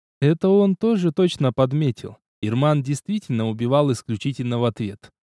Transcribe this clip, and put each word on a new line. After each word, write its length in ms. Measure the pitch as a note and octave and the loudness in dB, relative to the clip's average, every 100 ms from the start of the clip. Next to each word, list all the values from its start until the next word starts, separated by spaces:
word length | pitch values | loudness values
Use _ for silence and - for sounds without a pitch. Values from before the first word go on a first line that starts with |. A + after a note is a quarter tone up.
| _ _ | _ _
Это 300 | C#3+ E3 F#3+ | 0 2 2
он 260 | G3+ G3+ F#3 | 4 2 2
тоже 360 | A3+ A3 F3 | 0 2 0
точно 380 | D#3 F3+ - C3+ | 2 0 2 -2
подметил. 680 | A#2+ C3 D3 D3 - C#3 - _ _ | 2 0 2 -2 -4 -10 -16 _ _
Ирман 400 | G#2 A#2 D3 D3+ | -4 0 2 2
действительно 680 | C3 C#3+ - G#3+ - A#2 A2+ | 0 -6 -4 -8 -4 -2 -2
убивал 420 | A2 A#2+ C#3+ D3 | -2 0 2 2
исключительно 680 | A#2+ - A2 C#3 C3 A#2+ A#2+ | -2 -4 -4 -4 -4 -4 0
в 80 | A#2+ | -2
ответ. 440 | - G#2 G2 - _ _ | -2 -6 -8 -18 _ _